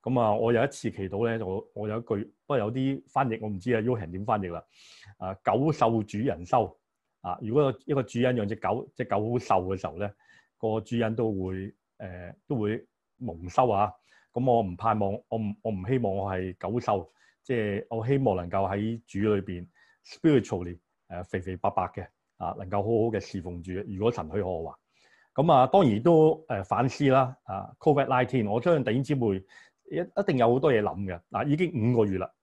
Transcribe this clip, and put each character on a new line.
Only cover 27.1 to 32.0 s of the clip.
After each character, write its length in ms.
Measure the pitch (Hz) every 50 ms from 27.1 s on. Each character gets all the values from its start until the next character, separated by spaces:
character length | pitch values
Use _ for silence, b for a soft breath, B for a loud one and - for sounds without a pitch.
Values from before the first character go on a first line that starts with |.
| 131 135 131 123 131 _ _
啊 300 | - 95 98 101 - - _
，covid 260 | - 160 143 139 131
nineteen， 420 | - 131 127 127 - - 131 107 104
我 120 | 104 123
相 100 | - 175 170
信 100 | 147 127
弟 80 | 107
兄 100 | 110 131
姊 120 | 139 - 151
妹 260 | 135 120 107 98 95 B B B B B B B B _ -
一， 80 | - 160
一 240 | 180 - _ 202 196
定 120 | - 151 127
有 140 | 117 117
好 60 | 120 127
多 120 | 143 156
嘢 80 | 127 107
諗 240 | 104 98 - 92 101
嘅。 160 | 92 87 85 _ _
嗱， 160 | - 98 123 147
已 80 | 143
經 160 | 156 185 160 175 131 107 120
五 40 | 123
個 80 | 113